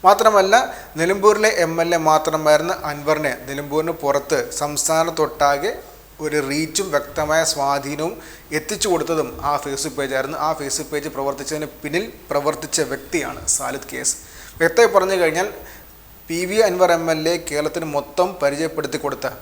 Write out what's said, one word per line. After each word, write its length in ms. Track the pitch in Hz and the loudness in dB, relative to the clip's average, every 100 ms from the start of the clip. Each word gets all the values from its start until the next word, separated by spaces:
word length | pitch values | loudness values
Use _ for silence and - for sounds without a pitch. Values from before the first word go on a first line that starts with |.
| 185 | 6
മാത്രമല്ല, 480 | 202 226 208 190 226 - - - 151 | 6 6 4 6 4 2 -8 -12 -2
നിലമ്പൂരിലെ 500 | 170 196 202 208 214 190 165 | 0 4 4 6 2 2 0
എം 60 | 165 | 0
എൽ 60 | 170 170 | 0 2
എ 60 | 156 | 4
മാത്രമായിരുന്ന 640 | 156 156 156 151 151 170 190 151 | 4 2 2 4 4 4 -4 -6
അൻവറിനെ 460 | 147 143 151 147 123 127 | -6 0 0 0 -4 -8
നിലമ്പൂരിന് 460 | 139 143 151 165 160 | -10 -4 -2 -2 -2
പുറത്ത് 340 | 143 139 - 147 160 - | 0 0 2 -2 -2 -4
സംസ്ഥാനത്തൊട്ടാകെ 1120 | 147 147 - 160 165 165 151 - 143 143 185 - - - - - 151 | -4 -4 0 2 0 0 -2 2 2 2 -2 -6 -12 -20 -20 -10 -2
ഒരു 120 | 151 135 | -2 -2
റീച്ചും 400 | 147 156 160 185 | -2 -2 -2 0
വ്യക്തമായ 480 | 143 - - 151 160 160 | -2 -2 -4 2 2 2
സ്വാധീനവും 640 | 147 139 139 139 147 165 220 - - - 151 | 0 0 0 -4 -6 -6 -6 -16 -20 -6 -6
എത്തിച്ചു 300 | 151 208 208 | -4 -4 0
കൊടുത്തതും 360 | 170 151 160 131 - 139 | 0 2 -2 -2 -4 -2
ആ 20 | 143 | -2
Facebook 300 | 143 139 156 131 | -4 -6 -6 -4
പേജായിരുന്നു. 380 | 135 131 135 151 151 | -2 -2 -2 -2 -2
ആ 20 | 151 | -2
Facebook 300 | 139 - 143 | -4 -6 -4
പേജ് 160 | 147 147 139 | -6 -6 -4
പ്രവർത്തിച്ചതിന് 520 | 139 139 139 151 147 - | -4 -4 -6 -6 -8 -8
പിന്നിൽ 220 | 147 165 220 - - | -4 -4 -4 -12 -4
പ്രവർത്തിച്ച 500 | 143 143 - 156 165 135 | 0 0 -2 -4 -2 -2
വ്യക്തിയാണ് 500 | 135 - 170 127 123 - - | -4 -4 -4 -4 -6 -4 -2
സാലിദ് 320 | 131 135 - | -2 -6 -10
കെ 80 | 131 | -6
എസ്. 120 | 127 - - - - - | -4 -6 -12 -20 -20 -2
വ്യക്തമായി 300 | 165 165 233 202 | 2 6 6 6
പറഞ്ഞു 220 | 185 190 | 4 2
കഴിഞ്ഞാൽ, 260 | 165 160 202 - - - - - - - - | 2 2 -4 -6 -18 -20 -20 -20 -20 -20 -8
പി 100 | 165 180 | -4 0
വി 80 | 214 214 | 4 4
അൻവർ 220 | 180 180 165 | 4 4 4
എം 80 | 165 | 2
എൽ 80 | 156 160 | 0 0
എ 20 | 175 170 | -2 -2
കേരളത്തിന് 360 | 147 151 170 160 143 | -2 -2 -4 -4 -4
മൊത്തം 320 | 139 - 185 190 | -4 0 0 2
പരിചയപ്പെടുത്തി 580 | 143 143 160 160 143 151 143 | -2 0 -4 -4 -4 -4 -4
കൊടുത്ത 220 | 131 127 - | -4 -6 -6